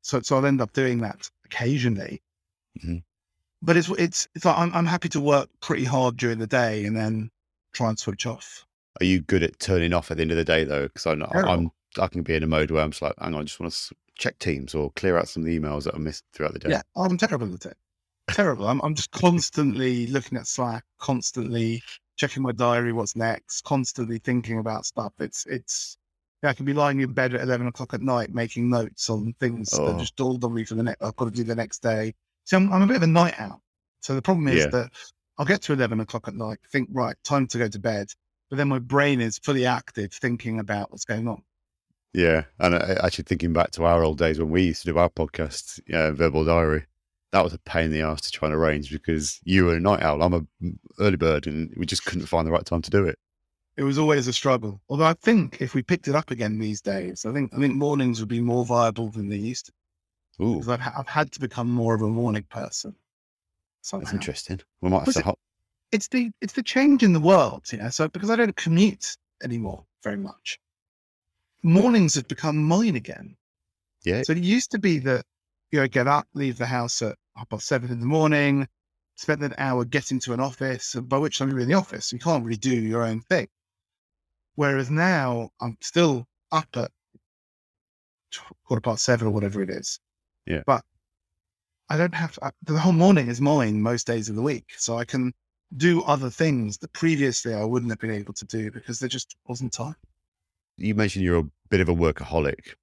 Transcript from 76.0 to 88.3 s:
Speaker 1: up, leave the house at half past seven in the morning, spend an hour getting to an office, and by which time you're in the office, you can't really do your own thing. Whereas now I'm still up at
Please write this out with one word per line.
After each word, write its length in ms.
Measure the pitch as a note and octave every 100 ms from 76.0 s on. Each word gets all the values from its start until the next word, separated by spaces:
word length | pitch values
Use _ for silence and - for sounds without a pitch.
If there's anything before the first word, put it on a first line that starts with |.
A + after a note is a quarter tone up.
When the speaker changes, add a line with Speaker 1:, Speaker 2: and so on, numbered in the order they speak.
| B2+
Speaker 1:
up, 180 | D3 -
leave 240 | C#3+ C#3 B2
the 80 | B2
house 340 | B2 A#2+ -
at 160 | A2 - _ -
half 120 | A#2
past 180 | G#2+ -
seven 240 | C3+ B2
in 80 | A#2
the 60 | A#2+
morning, 600 | D#3 D#3 D3 C#3+ C#3 C3 _ _ _ _
spend 280 | - - D3
an 120 | C#3+ -
hour 280 | C3+ B2+
getting 340 | A#2+ C3+ - C3
to 120 | B2+
an 80 | A#2+
office, 540 | C3+ B2 C3+ B2 - B2+
and 120 | B2+
by 100 | C3+
which 200 | D3+ -
time 120 | C3+
you're 100 | C3
in 80 | B2
the 60 |
office, 380 | F#3+ - G#2 -
you 60 | A#2+
can't 260 | E3+ D3+
really 120 | A2+ A2
do 180 | C3
your 300 | B2 A2 A#2
own 160 | A#2 A2
thing. 260 | - F3+ G#2 _ _ _ _ _ _ _ _ _ _ -
Whereas 340 | C#3+ C3+ B2+
now 600 | D3+ F3+ E3+ C3 A#2+ A2+ _
I'm 160 | A#2+ G#2+
still 460 | - E3+ E3+ B2+ B2 _ _
up 160 | D#3 D#3 B2
at 140 | A2+ _ _ _ _ _ _ _ _ _ _ _ _ _ _